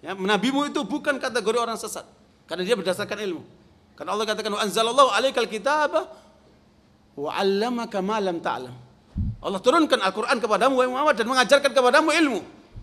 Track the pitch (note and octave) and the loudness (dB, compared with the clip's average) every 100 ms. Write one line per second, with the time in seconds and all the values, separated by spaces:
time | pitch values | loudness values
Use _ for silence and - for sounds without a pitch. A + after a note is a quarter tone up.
0 | D3+ G3 F#3+ G#3 A3+ C4+ C#4+ D4 G#3 C#4+ | -10 -4 0 2 2 0 0 -2 -4 -4
1 | D4 C4+ C4 A#3+ G3+ A#3 A#3 A3 G#3+ F3 | -2 -2 -2 -2 -2 -2 -2 -6 -8 -12
2 | - _ _ _ _ E3 F#3 A#3 F3+ F3 | -14 _ _ _ _ -6 -2 -2 -2 -4
3 | G3+ G#3 G#3 E3 - - _ _ _ - | -4 -6 -6 -8 -12 -20 _ _ _ -14
4 | D#3 G3 A3 G#3+ G#3+ G3+ G#3+ F3+ A3+ B3+ | -6 -4 -2 -4 -4 -4 -2 0 0 4
5 | C4+ G3+ C4 - A3 G#3 F#3+ D4+ D4 D#4+ | 4 4 0 0 -4 -4 -2 0 0 -2
6 | - - - _ _ _ _ _ _ _ | -4 -14 -20 _ _ _ _ _ _ _
7 | _ - C#3+ - G3 G3 A#3 A#3+ A3+ G3+ | _ -8 -6 0 0 2 0 -4 -4 -4
8 | F#3+ A3 G3 E3+ E3+ A#2 B2+ B2 - _ | -2 -2 -2 -2 -4 -6 -8 -16 -20 _
9 | _ - - - E3 F#3+ A#3 E4 D#4 B3 | _ -6 -4 -4 -6 0 4 4 4 2
10 | F#3+ G#3+ A3 B3+ G#3+ G3+ B3 C4 B3+ B3+ | 0 -2 -2 -2 2 2 4 4 2 2
11 | D4+ A3+ A3+ C4 A3+ C#4 C#4 B3 B3 C#4+ | 0 2 0 2 6 6 4 4 4 4
12 | D#4+ D#4 D4+ G#3 C3 - - - | 4 2 2 0 -8 -20 -20 -20